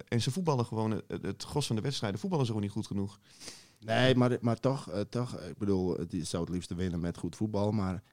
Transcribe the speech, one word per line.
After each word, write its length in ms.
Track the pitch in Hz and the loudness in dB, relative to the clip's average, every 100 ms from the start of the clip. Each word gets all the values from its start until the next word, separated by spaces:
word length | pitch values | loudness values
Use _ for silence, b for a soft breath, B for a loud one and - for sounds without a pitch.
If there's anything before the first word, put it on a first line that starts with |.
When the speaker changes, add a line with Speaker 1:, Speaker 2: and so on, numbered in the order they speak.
| - | -2
Speaker 1:
En 140 | 120 | 0
ze 100 | 120 | 2
voetballen 340 | 185 170 131 113 | 0 2 2 2
gewoon, 280 | 110 110 | 0 0
eh, 60 | 101 - | 0 -4
het, 180 | 92 85 | -6 -4
het 180 | 101 | -6
gros 240 | - 147 135 | -4 -2 0
van 80 | 113 | 0
de 60 | |
wedstrijden 380 | 120 139 107 135 | -2 -2 -2 -2
voetballen 260 | 196 170 120 | 0 0 0
ze 60 | |
gewoon 160 | 110 101 | 0 -2
niet 80 | 110 | -4
goed 100 | 104 | -4
genoeg. 320 | 98 98 - B B B B B B | -4 -4 -8 B B B B B B
Speaker 2:
Nee, 360 | 107 113 131 123 | 0 4 6 6
maar, 220 | 123 123 | 6 4
maar 180 | 117 117 | 2 2
toch, 300 | 131 135 - | 2 0 -2
eh, 80 | 92 | -4
toch, 400 | 104 120 120 110 | -2 -2 -4 -6
ik 180 | 92 - | -10 -4
bedoel, 400 | 101 95 90 - | 2 2 2 0
het, 140 | 85 | -2
je 120 | 92 | -4
zou 200 | 80 90 | -2 -2
het 100 | 85 | -2
liefst 200 | 90 - | -4 -4
winnen 260 | 87 92 85 | -2 -2 -2
met 180 | 85 - | -2 -4
goed 180 | 85 - | -6 -4
voetbal, 360 | 110 101 104 | -2 0 2
maar 320 | 107 95 90 - | 2 0 -2 -8